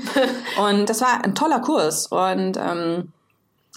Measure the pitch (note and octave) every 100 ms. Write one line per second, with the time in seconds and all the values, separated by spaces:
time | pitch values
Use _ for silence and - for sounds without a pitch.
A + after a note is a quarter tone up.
0 | - C#4+ B3+ - - - G#3 G3+ G#3 A3+
1 | B3+ A#3+ - G3 D#4 B3 B3 D4+ D#3 D#3
2 | - F3+ F#3 F#3+ F#3 F#3 - E3+ E3+ E3+
3 | F3+ - _ _ _ _ _